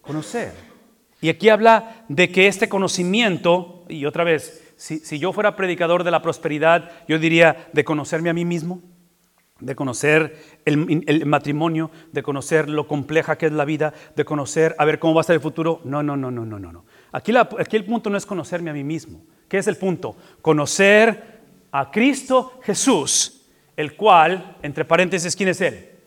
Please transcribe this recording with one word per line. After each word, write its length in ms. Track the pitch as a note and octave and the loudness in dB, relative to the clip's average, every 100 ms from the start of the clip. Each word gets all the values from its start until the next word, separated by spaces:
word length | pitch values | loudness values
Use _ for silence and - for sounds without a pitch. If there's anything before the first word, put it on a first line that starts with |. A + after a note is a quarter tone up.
conocer. 520 | - D3+ - A#3+ D#3 E2+ - _ _ _ _ _ | -10 -10 -8 -10 -10 -12 -20 _ _ _ _ _
Y 80 | D#3+ | -4
aquí 200 | D#3+ G#3 | 2 4
habla 560 | G#3+ A3+ A3+ - - - | 6 6 4 2 -20 -10
de 240 | C#3+ F3 | 0 2
que 160 | F3+ F#3+ | 4 4
este 200 | G3 A3 | 4 -2
conocimiento, 1160 | G3 F#3 - F3+ G#3 A#3 E3+ F3 F3 F3+ - - | -2 -2 -2 -2 0 0 0 2 0 0 -18 -16
y 160 | D#3+ C#3+ | -8 -6
otra 180 | D#3+ | -2
vez, 480 | E3+ D#3 - - - _ | 0 0 -4 -20 -20 _
si, 220 | - D#3 | -12 -12
si 220 | - D3+ | -8 -6
yo 120 | F3+ | -4
fuera 220 | F#3+ G#3 | 0 -2
predicador 480 | G3+ F#3+ E3+ E3+ F3 | 0 -4 -2 0 0
de 80 | F3 | 2
la 120 | E3 | 0
prosperidad, 680 | E3+ D3+ E3 D3 D#3 E3+ D#3+ - - | -2 -4 -4 0 2 2 0 -20 -4
yo 140 | D#3 | 0
diría 480 | D#3+ E3 E3 D3 - | 2 6 6 4 -4
de 120 | D3+ | -2
conocerme 460 | C#3+ D3+ C#3 D#3+ E3+ | 0 -2 -2 -4 -2
a 40 | |
mí 100 | E3+ | -2
mismo, 360 | F3 E3+ E3 F3+ - _ _ _ _ _ _ _ | -2 -4 -6 -10 -14 _ _ _ _ _ _ _
de 160 | B2+ C3+ | -12 -6
conocer 600 | C#3 A#2+ C#3+ D#3 D#3 - - _ | -6 -2 2 2 0 -8 -20 _
el, 400 | - D3 F3 D#3 D#3+ | -2 0 0 -2 0
el 200 | D3+ D3 | 0 2
matrimonio, 680 | D3 C#3+ D3 E3 D#3+ D#3+ - - | 0 0 -2 -2 -2 -6 -10 -10
de 120 | D3 | -8
conocer 460 | C#3 C#3 B2+ D#3+ D3 | -6 -8 -2 -2 0
lo 200 | D3+ D3 | -4 -4
compleja 500 | D3+ C#3 D#3 D#3 D#3 | -6 -2 -2 -2 -2
que 80 | D#3+ | -2
es 60 | |
la 140 | D3+ C#3+ | -2 -4
vida, 260 | D3+ D3+ - - - | -2 -4 -6 -16 -6
de 80 | |
conocer, 500 | D3 D3+ C3+ - D#3+ D#3+ | -4 -4 -4 0 0 2
a 60 | D3 | 0
ver 120 | D3 | 2
cómo 160 | E3 | 2
va 60 | D#3+ | 2
a 40 | |
ser 100 | D#3+ | 2
el 80 | E3 | 0
futuro. 400 | D3 D3 E3 D#3+ | 0 -4 -4 -4
No, 180 | B2+ C#3+ | -6 -4
no, 140 | D3 C#3+ | -4 -4
no, 160 | C3 | -6
no, 120 | B2 | -8
no, 140 | A2+ G#2+ | -10 -12
no, 140 | F#2 | -16
no. 120 | E2+ _ _ _ | -18 _ _ _
Aquí 180 | - - | -10 0
la, 180 | A#3+ A3 - | 2 2 -2
aquí 160 | E3 G#3+ | -4 -4
el 80 | |
punto 260 | F#3+ A3+ A3 | -4 -6 -4
no 60 | G3+ | -6
es 100 | F#3+ | -6
conocerme 440 | F#3+ D3 F3 E3+ | -10 -6 -8 -8
a 40 | |
mí 80 | D3 | -8
mismo. 400 | C#3+ D#3+ - - _ _ _ | -6 -8 -10 -20 _ _ _
¿Qué 120 | F#3+ | -4
es 100 | G3 | -2
el 80 | G3 | -2
punto? 400 | F#3+ E3+ A#2 - - _ | -4 -4 -6 -12 -20 _
Conocer 960 | - D3+ C#3+ - G3 G#3 A3+ G#3+ - - _ _ _ | 0 0 0 2 6 6 6 2 -12 -20 _ _ _
a 200 | C#3 C3+ | -6 -4
Cristo 680 | G#3 B3 C4+ - C4 - - | 2 2 2 0 0 0 -12
Jesús, 800 | - G3 - G#3 C3 - - _ _ _ _ - | -6 -2 2 2 2 -2 -2 _ _ _ _ -8
el 180 | D3+ | -8
cual, 640 | - G#3+ F3+ D#3+ F#3 F3 - | -2 6 6 6 2 -6 -12
entre 240 | D3+ C#3+ D3+ | -10 -6 0
paréntesis, 500 | E3 F#3 F3+ E3+ - | 2 2 -2 -4 -2
¿quién 140 | F#3+ | -2
es 100 | F3 | 0
Él? 300 | E3+ A#2 - _ | -2 -4 -20 _